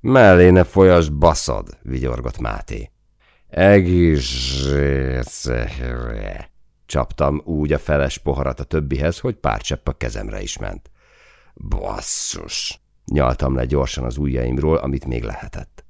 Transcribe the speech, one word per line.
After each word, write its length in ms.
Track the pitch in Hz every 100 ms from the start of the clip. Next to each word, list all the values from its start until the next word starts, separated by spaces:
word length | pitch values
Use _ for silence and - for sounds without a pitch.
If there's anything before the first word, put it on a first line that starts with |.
„Mellé 500 | 120 131 107 90 90
ne 140 | 92
folyasd, 480 | 87 98 95 87 80
baszad”, 640 | 73 82 76 - 53 50 -
vigyorgott 560 | - 65 64 60 60 58
Máté. 520 | 58 52 - 52 52 _ _ _ _ _ _
„Egész”, 2000 | - 95 101 90 90 85 76 64 64 64 67 67 71 69 67 65 64 62 - 64 60 57 - 62 60 58 55 50 50 - _ _ _ _
csaptam 560 | 71 62 - 71 73
úgy 280 | - 78 76
a 60 | 73
feles 400 | - 73 69 -
poharat 420 | - 67 67 64
a 40 |
többihez, 540 | 69 80 71 67 76 85
hogy 160 | 131
pár 260 | 107 67 52
csepp 280 | - 67 -
a 40 |
kezemre 500 | 64 60 53 50 50
is 160 | 50 -
ment. 320 | 50 50 - _ _ _ _ _ _ _ 50
„Basszus”, 1120 | 50 50 50 - - - 50 50 - - - _ _ -
nyaltam 480 | 71 62 67 65
le 100 | 65
gyorsan 400 | 64 69 65 -
az 120 | 62 62
ujjaimról, 600 | 71 64 62 64 76 80
amit 300 | 67 67 -
még 160 | 62
lehetett. 600 | 55 50 - - - -